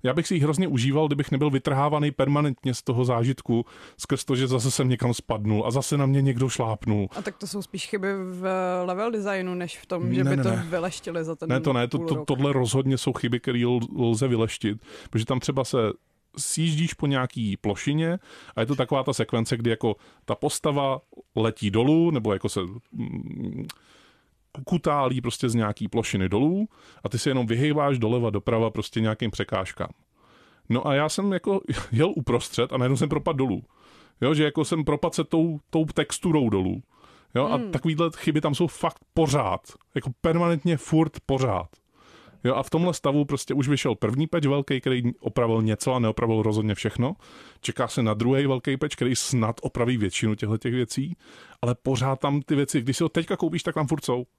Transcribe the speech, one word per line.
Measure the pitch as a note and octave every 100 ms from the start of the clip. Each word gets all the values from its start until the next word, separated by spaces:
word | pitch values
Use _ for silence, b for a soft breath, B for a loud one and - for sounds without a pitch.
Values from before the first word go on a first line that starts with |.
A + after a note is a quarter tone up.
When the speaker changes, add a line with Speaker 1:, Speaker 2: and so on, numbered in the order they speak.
Speaker 1:
já | B2+
bych | D3 E3
si | F3+
ji |
hrozně | D3 D3+ F#3
užíval, | C3 C3 C#3 D#3
kdybych | C#3+ C#3+
nebyl | C3+ D3
vytrhávaný | C3+ D3+ C3+ D3 D3 D3
permanentně | - C3+ D3 D3 B2+ C3+
z | B2
toho | - A#2+ B2+
zážitku, | A#2+ A#2+ B2+ - A#2 A#2 B B B
skrz | - C3+ -
to, | B2+
že | C3
zase | B2+ B2+
jsem | - B2+
někam | B2 B2+
spadnul | A#2 - A2 G#2 G#2 A2+
a |
zase | C3 - C#3+
na | C3+
mě | C#3
někdo | C3+ A#2+ C3
šlápnul. | - A2+ G#2+ - G#2 F#2+ -
Speaker 2:
A |
tak | - -
to | G#3
jsou | G3+
spíš | - G3 -
chyby | G#3 F#3+ G3 F#3
v | F3+ F#3 F#3 F#3 F3+ F3+
level | F3+ A3+
designu, | A3 G3+ F#3+ F#3 F3+
než | F3 -
v | -
tom, | F3+ A#2
že | B2
Speaker 1:
Ne, | C3+
Speaker 2:
by | C#3
Speaker 1:
ne, |
Speaker 2:
to | -
Speaker 1:
ne. | - D#3+
Speaker 2:
vyleštili | E3+ F3 - - E3
za | D#3+ D#3+
ten | D#3+
Speaker 1:
Ne, | B2+
to | D#3+
ne, | B2 A#2+
to, | D3+
Speaker 2:
půl | E3
Speaker 1:
to, | D#3
Speaker 2:
rok. | D3+
Speaker 1:
tohle | C3 C#3
rozhodně | C3+ A#2+ C3 C3+ C3
jsou | -
chyby, | A#2+ A#2+ A#2+
které | - A#2+ A#2+
l-, | B2 A#2 -
lze | A#2+ A2 C3+
vyleštit, | A#2+ A2+ - G#2+ G#2+ B B B
protože | A2+ A2+
tam | C3
třeba | - C3+
se | B2 C3 A2 - _ _ _ -
sjíždíš | - - D#3+ D3+ E3
po | - D3
nějaký | C3+ B2+ - A2 F#2+
plošině | G#2+ G2 - D3+ E3 F3+ B B B -
a |
je | A#2
to | C3+
taková | B2+ C3+
ta | C3
sekvence, | B2+ A2 A#2 A2+ A#2+
kdy | A#2
jako | A2+ A#2 G2+ B B -
ta | -
postava | D3 - D#3 C#3+ C#3 C3+ _ - _ -
letí | A2 - G#2
dolů, | G#2+ B2+ D#3+ E3+
nebo | C#3+ G#2+
jako | G2 -
se, | - F2+ A2 _
mm, | - A2 - - - - - - b b b b b b _ _ -
kukutálí | C3 F3 E3 D3 C3 B2+
prostě | A#2+ - B2+
z | A#2
nějaký | G#2+ - G#2+
plošiny | A#2+ A2 G2+ F#2
dolů | G2+ D3 F#3+ G#3+ B B B
a | -
ty | A#2
se | D3+
jenom | C3 A2+
vyhýbáš | A#2 D3+ D3 C#3+ C3
doleva, | A2 B2 A#2
doprava | G2+ - A2+ A2+
prostě | A2 - A2+
nějakým | A2 G#2+ A2+
překážkám. | - G2+ G2 F#2+ - F#2 - _ b b b b b -
No | A#2+ D3
a |
já | C#3 D#3
jsem | - G3
jako | F#3 - G3 - B2+
<laughs> | -
jel | A#2+ E3+ E3+
uprostřed | B2+ A#2+ - - A#2+
a | C3
najednou | B2+ C3+
jsem | D3+
propadl | D3 E3+ C#3+
dolů. | C3+ F#2+ - b b b b b
Jo, | B2+
že | D#3
jako | D3+ D#3 D3
jsem | E3
propadl | D3+ D3 E3+ -
se |
tou, | D3+ E3 E3 D3 _
tou | D#3+ D#3
texturou | - D3 - F#3 D#3 A#2+
dolů. | G2+ F#2 F#2+ - b b b b A#2+
Jo, | D3+
a | B3
Speaker 2:
Hmm. | A3
Speaker 1:
takovýhle | D3+ E3 D#3 E3+ -
chyby | - D3+
tam | D3+ C#3
jsou | F3
fakt | - E3 - _
pořád. | - D#3 C#3+ G#2 F#2 - - _ C3+
Jako | C#3 -
permanentně | E3 E3 F3 E3 F3 D#3
furt | - D#3+ D#3 - -
pořád. | C3+ C3 F#2 D#2+ - _ B B B B B
Jo, | A#2+ B2+
a |
v | C3
tomhle | F3+ F3
stavu | E3 C#3+ C#3+ C#3+
prostě | C#3 -
už | C3+ C3+
vyšel | D3 C#3+ G#2+
první | G#2+ B2+ D#3
patch | E3+ C#3+
velký, | C#3 C3+ C3+
který | C3 B2+ A#2+ -
opravil | A#2 C3 A#2 A2+
něco | A2 G#2+ -
a | B2+
neopravil | A2+ - A#2 A2
rozhodně | G#2+ G#2+ G#2+ G2+
všechno. | A2 - B2 F#3 B B B B
Čeká | - - A#2+
se | -
na | A2
druhý | G#2+ - C#3 C#3+
velký | B2+ C#3+ C3
patch, | D3+ -
který | B2 B2
snad | - B2+ A2 -
opraví | - - A#2 B2
většinu | G2+ - A2 G#2
těchto | G#2 A2
těch | B2+
věcí, | B2+ A#2+ - D3 F3 B B B B
ale | A#2+ B2
pořád | - B2+ C3+ C3+
tam | C#3+ C#3+
ty | - C#3+
věci, | C#3 D3
když | A#2+ B2+
si |
ho | E3
teďka | E3+ E3 G3
koupíš, | D#3+ E3
tak | - D#3
tam | C#3+
furt | D#3 -
jsou. | B2 B2+